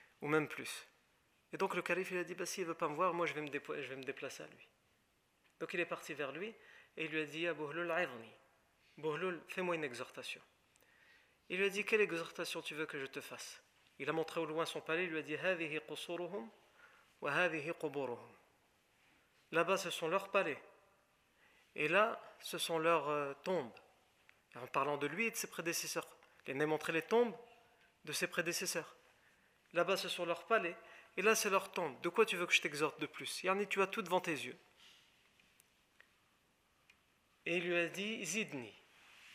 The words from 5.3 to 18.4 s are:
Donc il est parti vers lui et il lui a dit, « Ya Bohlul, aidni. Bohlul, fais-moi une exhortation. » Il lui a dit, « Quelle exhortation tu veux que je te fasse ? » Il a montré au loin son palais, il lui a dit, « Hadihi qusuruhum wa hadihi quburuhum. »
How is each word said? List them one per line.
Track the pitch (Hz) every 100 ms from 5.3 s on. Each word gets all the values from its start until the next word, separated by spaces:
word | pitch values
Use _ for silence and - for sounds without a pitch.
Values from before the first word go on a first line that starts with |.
| _ _ -
Donc | 160
il | 180
est | 165
parti | 160 -
vers | 147 135
lui | 147 214 214 - - - -
et | 160
il |
lui | 156
a | 151
dit, « | 156
Ya | 170
Bohlul, | 151 147 160 175
aidni. | 165 165 120 113 - - _ _ _ - -
Bohlul, | 151 151 185 165 -
fais-moi | - 185 165
une |
exhortation. » | 147 117 127 - - - - _ _ _ _ - - - _ _ -
Il | 180
lui | 196
a |
dit, « | 196 202
Quelle | 220
exhortation | 190 165 165 - 165 165
tu | - 156
veux | 156
que | 147
je | 135
te | 143
fasse ? » | - 123 - - _ _ _ -
Il | 131
a |
montré | 160 156 170
au | 156
loin | 156 156
son | 156
palais, | - 165 180
il |
lui | 160
a |
dit, « | 143 151
Hadihi | 175 175 160 151 -
qusuruhum | 147 - 175 175 202 226 - - - - - - -
wa | 143
hadihi | 147 180 156 147 -
quburuhum. » | 160 143 127 113 - -